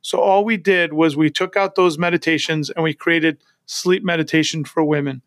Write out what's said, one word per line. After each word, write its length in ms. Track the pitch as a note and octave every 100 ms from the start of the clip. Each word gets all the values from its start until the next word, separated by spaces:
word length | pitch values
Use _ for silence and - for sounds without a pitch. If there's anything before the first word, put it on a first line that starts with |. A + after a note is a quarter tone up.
So 180 | - -
all 260 | G3 G3 G#3+
we 100 | G#3+
did 380 | F3+ F3+ E3+
was 240 | D#3 D#3+ C#3+
we 120 | D3+
took 280 | - F#3 G3+
out 180 | F#3+ G3
those 220 | F3+ D#3
meditations 720 | F3 F3 E3+ D#3 - D#3 C#3+
and 120 | E3
we 120 | D#3+
created 460 | C#3+ - E3 D#3+ C#3+ _ _ -
sleep 400 | - F3+ F#3 F#3
meditation 580 | E3 D3+ D#3+ D3+ D#3+
for 220 | C#3+ - D3+
women. 360 | D3+ C#3+ C3